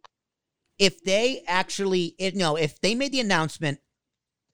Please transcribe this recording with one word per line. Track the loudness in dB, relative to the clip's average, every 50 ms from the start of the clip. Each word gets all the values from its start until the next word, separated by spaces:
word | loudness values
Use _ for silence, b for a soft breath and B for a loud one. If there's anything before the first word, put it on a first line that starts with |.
| -20 -20 _ _ _ _ _ _ _ _ _ _ _ _ _ 2
if | 2 2 2 0 -2
they | 0 2 2 2 0 -2 -4 -4
actually, | -2 0 0 0 -2 -4 -4 -2 0 0 0 0 -2 -4 -4
it, | -4 -4 -2
no, | 0 0 0 0
if | 0 -2 -2 -2 -2
they | -2 0 0
made | 0 -2 -2 -2
the | -2
announcement | 0 2 2 2 2 0 -4 -4 -4 -4 -4 -4 _ _ _ _ _ _ _ _ _ _ _ _ _ _